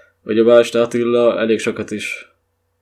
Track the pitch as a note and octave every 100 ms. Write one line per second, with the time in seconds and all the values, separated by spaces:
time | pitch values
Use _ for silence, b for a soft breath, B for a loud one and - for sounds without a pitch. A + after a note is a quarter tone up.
0 | B _ - A2 A2+ A#2+ A#2 A#2 A#2 A#2+
1 | A#2+ A#2+ A#2+ G2 A2+ G#2+ - G#2 G#2 G#2
2 | - - - _ _ _ _ _